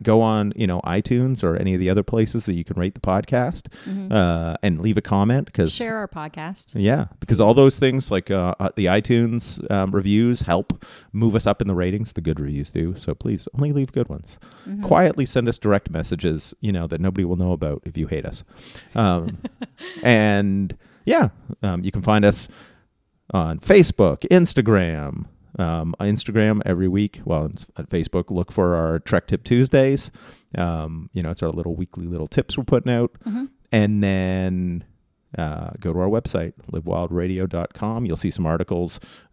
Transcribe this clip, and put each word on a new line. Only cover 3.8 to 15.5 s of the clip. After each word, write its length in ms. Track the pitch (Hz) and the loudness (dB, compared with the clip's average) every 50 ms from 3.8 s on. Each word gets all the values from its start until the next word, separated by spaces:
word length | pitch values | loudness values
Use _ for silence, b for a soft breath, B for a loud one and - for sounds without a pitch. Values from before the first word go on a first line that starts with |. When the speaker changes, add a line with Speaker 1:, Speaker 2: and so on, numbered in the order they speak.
| B B | B B
Speaker 2:
Mm-hmm. 220 | 190 196 190 190 | -8 -6 -4 0
Speaker 1:
uh, 440 | 110 107 92 87 85 82 82 82 80 - - | 2 4 4 4 2 0 -2 -4 -4 -2 -2
and 160 | 101 85 78 | 0 0 0
leave 160 | 90 110 104 | 0 0 0
a 40 | 104 | 0
comment, 520 | - - 104 98 101 110 123 139 - - | 0 0 0 2 2 2 2 0 -2 -2
'cause 200 | - - 90 80 | -2 0 0 0
Speaker 2:
Share 240 | - - 240 226 226 | 0 -4 -6 -6 -6
our 120 | 220 208 190 | -6 -8 -10
podcast. 640 | - 160 151 151 - 156 156 170 196 - - - - | -10 -12 -12 -12 -12 -12 -12 -12 -12 -12 -14 -10 -4
Speaker 1:
Yeah, 320 | 110 98 104 131 151 - - - - | 0 2 2 2 0 -2 -4 -10 -12
because 180 | - - 110 - | -2 0 2 6
all 140 | 107 104 120 | 6 8 8
those 240 | 135 135 139 - - | 8 8 8 6 4
things, 320 | 135 131 127 135 - - | 2 0 2 0 -2 -2
like, 220 | 104 92 - - | -2 -2 0 0
uh, 240 | 98 95 90 90 - - | 0 0 0 0 0 -2
uh, 120 | 98 92 - | -2 -4 0
the 120 | - 98 | 0 2
iTunes, 760 | 87 95 107 107 - 123 117 117 117 117 120 - - - - - - | 2 2 2 2 2 2 2 2 2 0 -4 -6 -8 -10 -10 -4 -2
um, 220 | 101 98 95 95 | 0 0 0 0
reviews 500 | 98 101 95 98 101 107 117 120 123 - | 0 0 2 4 4 4 4 2 2 0
help 420 | - - 85 90 101 - 92 B B B B B B B | 0 0 0 0 0 -2 -6 B B B B B B B
move 240 | - 107 113 113 101 | -2 0 2 2 2
us 100 | 104 - | 2 2
up 160 | 107 101 - | 2 0 0
in 60 | 101 101 | 0 0
the 60 | 95 | 0
ratings. 360 | 87 90 92 95 104 110 - - | 0 0 0 -2 -4 -6 -6 -8
The 60 | - | -4
good 200 | 80 80 76 73 | -4 -2 -2 -2
reviews 300 | 71 71 73 69 73 - | -4 -4 -4 -6 -6 -6
do, 260 | - - 82 85 92 | -4 -4 -4 -4 -4
so 180 | - - - 71 | -6 -6 -6 -6
please 320 | - - - 110 90 - - - | -4 -4 -4 -4 -4 -6 -6 -4
only 180 | 120 143 147 | -2 -2 0
leave 200 | 143 143 135 131 | 0 0 -2 -2
good 160 | - 131 120 - | -2 -4 -4 -4
ones. 320 | 71 - - - - B B B B B B 196 | -6 -10 -14 -16 -20 B B B B B B -12
Speaker 2:
Mm-hmm. 140 | 196 202 | -10 -8
Speaker 1:
Quietly 420 | 202 190 - 170 185 165 - - 135 | 2 4 4 6 6 4 2 0 -2
send 240 | 123 - 131 117 | -2 0 0 0
us 120 | 117 | 0